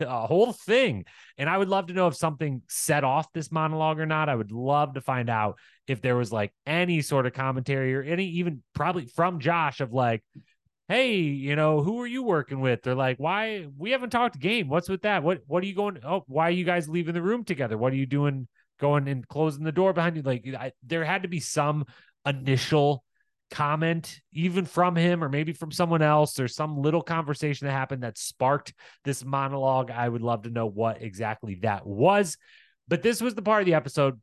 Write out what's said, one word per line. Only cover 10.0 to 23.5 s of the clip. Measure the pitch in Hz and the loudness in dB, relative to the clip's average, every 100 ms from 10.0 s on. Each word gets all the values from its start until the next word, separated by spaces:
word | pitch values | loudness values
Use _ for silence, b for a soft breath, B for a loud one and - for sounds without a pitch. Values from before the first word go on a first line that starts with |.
| 120 113 - - B B _ _ - | 2 0 -4 -20 B B _ _ -2
"Hey, | 220 262 208 | 2 2 2
you | 156 143 139 147 | 0 0 0 2
know, | 156 151 | 4 4
who | 147 233 | 2 -2
are | 240 | -4
you | 254 | -4
working | 240 165 - 135 | 0 0 0 0
with?" | 131 117 127 | 0 0 0
Or, | 127 | 0
like, | 131 127 | 0 0
"Why, | 147 202 220 208 151 139 | -2 -2 -2 -6 -10 -8
we | 190 | -2
haven't | 254 247 | -2 0
talked | 240 240 156 | 0 0 0
game. | 160 233 151 | 0 0 0
What's | 151 175 | 0 0
with | 190 | -2
that? | 208 196 | 0 2
What, | 147 180 139 | 2 0 0
what | 170 | -2
are | 196 | -2
you | 190 | -2
going, | 208 170 127 | -4 -4 -4
oh, | 185 - | -4 -2
why | 135 165 | 0 2
are | |
you | 180 | 2
guys | 175 175 151 | 0 0 0
leaving | 170 160 | -2 -2
the | 170 | -2
room | 175 240 | 0 -2
together? | 220 151 123 107 | -2 -4 -2 0
What | 127 | 0
are | 135 | 0
you | 135 | 0
doing | 143 143 135 123 _ _ - | 0 0 -2 -8 _ _ -2
going | 143 143 139 | 2 2 0
and | 135 123 | -4 -6
closing | 143 156 143 156 | -2 -2 -2 -4
the | |
door | 156 190 | 2 2
behind | 175 170 160 | 2 0 0
you?" | |
Like, | 135 127 131 | -2 -2 -4
I, | 131 135 - | -10 -10 -12
there | 123 165 | -6 -4
had | 156 196 | -2 -2
to | 185 | -2
be | 170 | -6
some | - - 147 151 139 b b b - | -4 0 0 0 -4 b b b -4
initial | 139 131 131 - 156 143 139 _ _ _ _ - | -2 2 0 4 4 4 2 _ _ _ _ -10